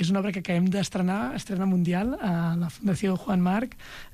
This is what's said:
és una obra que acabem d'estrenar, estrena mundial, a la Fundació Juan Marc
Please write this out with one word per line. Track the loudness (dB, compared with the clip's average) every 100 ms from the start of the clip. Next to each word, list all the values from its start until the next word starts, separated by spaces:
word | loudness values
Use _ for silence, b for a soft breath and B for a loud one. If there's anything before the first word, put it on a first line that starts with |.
és | 2
una | 2
obra | 0
que | -2
acabem | 0 2 2
d'estrenar, | 2 0 0 0 0 -2 -6
estrena | -4 -2 2
mundial, | 2 2 2 0 -2
a | 0 0 0 0
la | -2
Fundació | -2 0 2 2
Juan | 0 0 2
Marc | 4 2 -2 -8 B B B